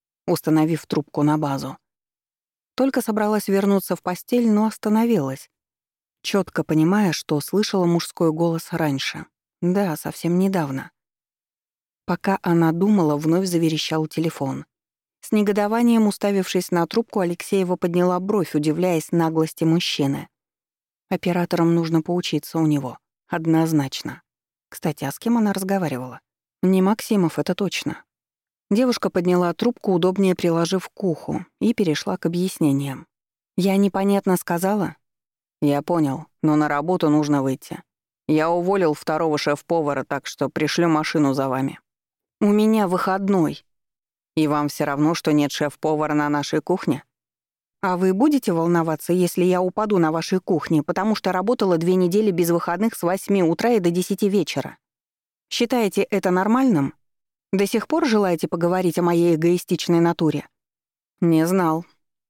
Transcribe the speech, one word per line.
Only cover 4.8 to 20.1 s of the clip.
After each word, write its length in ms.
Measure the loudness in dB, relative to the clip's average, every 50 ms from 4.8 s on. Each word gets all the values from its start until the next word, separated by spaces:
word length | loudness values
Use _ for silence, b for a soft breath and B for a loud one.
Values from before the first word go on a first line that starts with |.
| -2 0 2 2 2 2 2 2 0 -2 -6 -8 -12 _ _ _ _ _ _ _ _ _ _ _ _ _ _ _ -8
четко 380 | -2 0 -2 -2 0 -4 -6 -2
понимая, 500 | 0 2 2 4 4 4 2 2 0 0
что 260 | -4 -4 -4 -4 -4
слышала 460 | -4 -2 -2 -2 -2 0 0 0 2
мужской 460 | 2 0 0 -2 -4 -4 0 0 0 0
голос 360 | 0 0 0 -2 -4 -6 -8
раньше. 540 | -4 -2 -2 -2 -2 -2 -4 -6 -8 -10 -16 _ _ _ _ _ _ -4
Да, 340 | -2 -2 0 0 0 -2 -4
совсем 420 | -6 -8 -10 -10 -6 -4 0 0
недавно. 540 | 2 2 2 0 -2 -2 -4 -6 -8 -10 -12 _ _ _ _ _ _ _ _ _ _ _ _ _ _ _ _ _ _ _ _ _ _ -6
Пока 340 | -6 -6 -4 -2 -2 -2 -2
она 300 | 0 0 2 2 2 2
думала, 440 | 2 0 2 2 2 2 2 2 0
вновь 320 | 0 0 0 0 0 0
заверещал 600 | 0 0 0 0 0 0 -2 -4 -4 -2 -4 -4
телефон. 580 | -4 -4 -4 -4 -4 -4 -4 -6 -6 -6 -8 -12 _ _ _ _ _ _ _ _ _ _ _
С 100 | -6 -2
негодованием 760 | 0 2 2 2 2 0 0 0 0 2 4 4 4 4 4
уставившись 640 | 2 0 0 -2 0 0 0 -2 0 -2 -4 -2 0
на 140 | 0 -2 0
трубку, 360 | 0 -2 -4 -4 -2 -2 -2
Алексеева 560 | -2 -2 -4 -6 -6 -2 -2 0 0 0 -2
подняла 420 | -2 -2 -2 0 2 2 2 2 0
бровь, 360 | -2 0 0 0 0 0 -2
удивляясь 560 | -2 0 0 0 0 0 0 0 0 -2 0
наглости 520 | 0 0 0 2 2 0 -2 -2 -2 -2 0
мужчины. 640 | 2 2 2 0 -2 -2 -2 0 -2